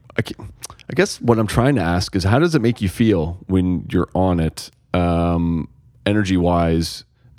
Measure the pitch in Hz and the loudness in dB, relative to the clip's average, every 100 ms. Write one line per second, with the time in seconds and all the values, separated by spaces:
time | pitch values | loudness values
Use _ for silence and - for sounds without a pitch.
0 | - - - - 104 - - - - 139 | -10 -8 -8 -12 -16 -18 -20 -20 -6 -2
1 | 202 - 117 113 107 123 131 131 85 87 | -2 0 0 2 0 0 2 2 0 -2
2 | - 95 92 123 175 156 117 117 95 - | -2 -2 2 2 2 2 0 0 -4 0
3 | 113 92 80 90 - 95 90 87 - 90 | 2 2 -2 -6 -2 0 2 -2 -2 -2
4 | - 90 92 87 80 - - _ _ 90 | 0 0 2 2 0 -4 -14 _ _ -2
5 | 87 85 85 85 85 82 - _ _ _ | 0 0 0 0 0 -2 -6 _ _ _
6 | 98 107 95 90 85 87 85 82 82 - | -2 0 2 0 2 2 2 0 -2 -8
7 | - _ _ | -18 _ _